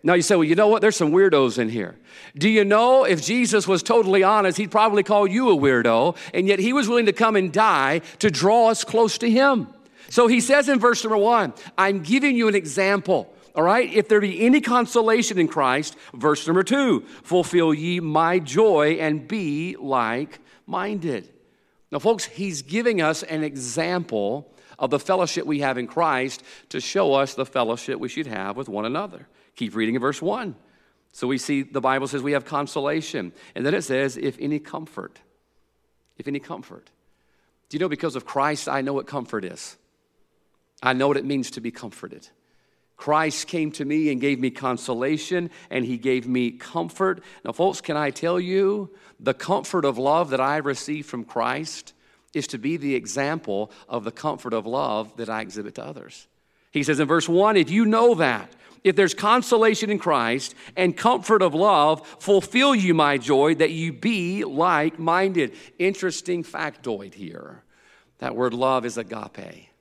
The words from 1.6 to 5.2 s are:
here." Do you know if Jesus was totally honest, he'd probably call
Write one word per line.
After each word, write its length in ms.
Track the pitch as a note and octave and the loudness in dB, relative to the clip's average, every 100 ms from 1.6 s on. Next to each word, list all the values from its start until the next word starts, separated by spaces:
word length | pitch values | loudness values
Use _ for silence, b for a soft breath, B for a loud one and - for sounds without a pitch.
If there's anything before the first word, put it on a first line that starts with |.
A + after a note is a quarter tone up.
| A2+ | -2
here." 260 | A#2 F2 - B B B C#3+ | -2 -8 -10 B B B -2
Do 120 | F3+ | 2
you 140 | A3 | 4
know 420 | G3+ G#3 A#3+ C4 | 4 4 6 4
if 200 | C4 F3 | 4 0
Jesus 420 | D3+ A#3 A#3+ G#3 F3+ | 0 0 2 0 2
was 160 | F#3 | -2
totally 400 | - A#3 G3 F#3+ | 2 2 4 4
honest, 360 | F#3 G#3+ F#3+ F3 | 4 4 2 0
he'd 120 | G#3 | 0
probably 320 | A3 A3 G#3 | 2 4 4
call 240 | G3 G#3 | 2 4